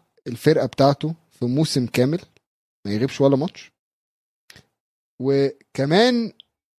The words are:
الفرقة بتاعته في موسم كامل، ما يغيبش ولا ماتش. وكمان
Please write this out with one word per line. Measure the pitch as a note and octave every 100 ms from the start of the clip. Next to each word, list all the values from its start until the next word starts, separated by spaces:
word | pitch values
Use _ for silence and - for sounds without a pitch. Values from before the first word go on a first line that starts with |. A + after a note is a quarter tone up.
| _ _ -
الفرقة | A#2+ D3+ D#3 C3
بتاعته | - C#3 C#3+ D3+ E3 _
في | -
موسم | B2 C3+ D#3+ C#3 A#2+
كامل، | - B2+ E3+ - _ _ _ _ _ G2+
ما |
يغيبش | G#2 C3 -
ولا | C#3 C3+
ماتش. | E3 - - _ _ _ _ _ _ _ _ - _ _ _ _ _ -
وكمان | C3 C#3 C#3 - _ - C#3 F3+ B3 A#3+ A3+ - _ _ _